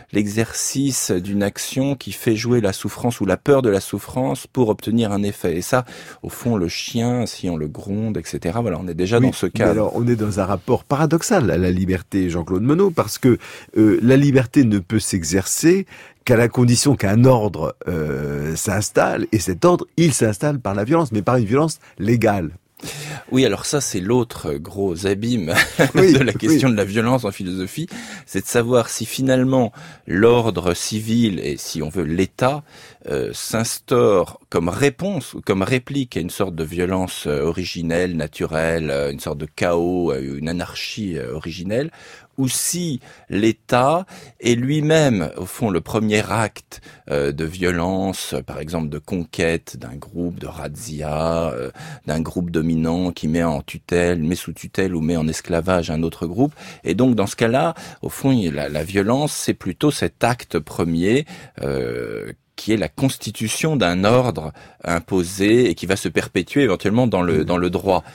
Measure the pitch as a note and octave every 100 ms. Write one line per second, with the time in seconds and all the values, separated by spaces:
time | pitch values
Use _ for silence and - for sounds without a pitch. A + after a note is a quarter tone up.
0 | - G#2 G#2 G#2 A2+ - - C3+ C#3 B2
1 | - F#2 F#2+ G2+ G2+ - - C3 C#3 C3+
2 | - - - A2 A#2 B2 G2+ - G#2 -
3 | B2 - F#2+ F2+ - C#3 A#2+ G2 - G2+
4 | - B2+ C3+ C3 - - A2 G2+ - A2+
5 | A2 G2+ G2+ - F2+ E2 - - - -
6 | - - - - A#2 A2 E2+ - - A#2
7 | A#2+ B2 G#2+ - F#2+ E2 D2+ - G2 G2+
8 | A2 F#2+ - D2 E2+ A2 A#2 E2 F#2 E2
9 | F#2 A#2 B2 - F#2 A2 F#2+ G#2+ G#2 G#2+
10 | A#2+ A#2 G#2+ G2+ F#2 G2 - A#2+ - C#3
11 | D#3 E3 - G3+ G#2+ D#2 F2+ F#2 F2+ F#2
12 | - G2+ F2+ E2+ E2 F#2 A#2+ D#3+ G3 E3
13 | G#2+ - B2+ A2+ - - - - A2 F2
14 | A#2 C3+ C#3+ C3 A#2+ D3+ A#2+ G2+ F2 A2
15 | - G2 D#2 F#2+ - - D#3+ F#3+ F#3+ -
16 | - _ - A#2 A#2 - A#2+ A#2+ C#3+ B2
17 | F#2+ A2 B2+ B2 G#2+ E2 D#2 - - E2+
18 | D2+ C#2 C#2+ C#2+ D2+ D#2+ - G2 - -
19 | - - - G#2+ - F2 F3 F3 - -
20 | E3+ - A2+ G#2 D3+ C#3+ G2+ G2+ G#2+ E3
21 | C#3+ G#2 F#2+ B2+ G2+ C3 D#3+ - - -
22 | G#2 A#2+ A2 G2+ D#2+ E2+ _ - - D3
23 | D3 D3+ - B2+ B2+ G2 - D3 - G2+
24 | F#2 B2 A2+ - D#2+ C#2+ D#2+ F#2 G2 E2
25 | G2 G2+ A#2 A#2+ D#2 F2 - - C3+ -
26 | F#3+ C3+ A#2+ - - D3+ C3 G#2+ F#2+ A2
27 | A2+ B2+ G#2+ - F#2 F#2 F#2 - E3+ A#3+
28 | - - - F#2+ - A#2+ A#2 B2 A2 -
29 | A2+ - C3 C3 B2+ C3 A2+ - - -
30 | - E2+ A2+ A#2+ A2+ E2+ F2 F2 - G#2+
31 | A2 A#2 A#2 E2+ C#2+ C#2 - E2 D2+ F#2
32 | D#2 E2+ F#2 - B2+ D3 - - - -
33 | - C#2 A1 - - A2+ A2+ - - B2+
34 | A#2 G2 E2 - - F2 E2+ G2+ C#3 C3
35 | F#3+ F3+ - - - F#2+ F#2+ C3 - C#3
36 | B2 - C#3 - G2 E2 D#2 E2+ F2+ F#2+
37 | F#2 - - C#2+ D#2 E2 E2+ F2 E2 E2+
38 | F#2 E2 D2+ - E2 D#2+ E2 E2 D#2 C#2
39 | C#2+ C#2+ D#2+ D2 D#2 - F#2 E2+ F2 F2+
40 | E2+ C2+ C2+ C#2+ D#2 F2 E2 - - -
41 | G2+ D#2 B1 D2+ E2+ F2 F2+ A2+ D#3+ -
42 | - - _ - C3 - - E3+ F3 C#3+
43 | - - - F#2+ A2+ - - B2 C3 E3+
44 | F#3+ - - - A#2+ A#2+ B2+ D3+ D3+ D#3+
45 | C#3+ G#2 D#2 - F2+ - A2+ E2+ - A2
46 | G#2+ G#2 F#2 G#2+ G#2+ - - - - -
47 | - C#2+ C#2+ C#2+ D#2+ F#2 F2+ F2 F2 F#2+
48 | F#2+ F2+ - C2+ C2 C#2+ D#2 F2 D#2 D2
49 | - F#2 D#2+ - E2 E2 - B1 A#1+ C#2
50 | - E2+ F2 F2 C#2 D2+ D2 C#2+ - D2
51 | D2+ D2+ E2 E2 E2 B1 B1+ - - -
52 | - D#2 D#2+ F2+ F2 E2 D#2+ D#2+ D#2+ E2+
53 | F2+ - D#2 E2 E2+ C#2+ - - - F2
54 | F2 F2 D#2 F2+ - D#2+ F2+ - F#2+ E2+
55 | D#2 E2 D#2 D#2 - E2+ E2+ F#2 E2 D#2+
56 | E2 - E2 F2+ D3 - - - - F#2+
57 | B2+ A2 G2+ - A2+ B2+ E3 - - -
58 | - - C3+ B2+ F2 D2 C#2+ D2+ D#2+ G2
59 | G2 C3 D3+ - - G#2+ F#2+ E2+ D3 -
60 | E2+ - A#2 A#2+ - E2+ D2 - E2+ E2
61 | F#2 C3 D3+ - - - C#2 C2+ A#1+ A#1+
62 | A1+ A1 G#1 - _ - - A2 D#2+ -
63 | C3 - A2+ - A2 - D#3+ D3 F2+ F2+
64 | G2+ B2 B2 D#2+ D#2 - - - - E2+
65 | - F#2+ F2 G2 G2+ A#2 A#2 E2 F2 G2
66 | F#2 F2 - G2 E2+ C#3+ C3 F2 G2 A2+
67 | B2+ G2 F2 D#2 D#2 F2 F2+ F#2 F#2+ F2+
68 | -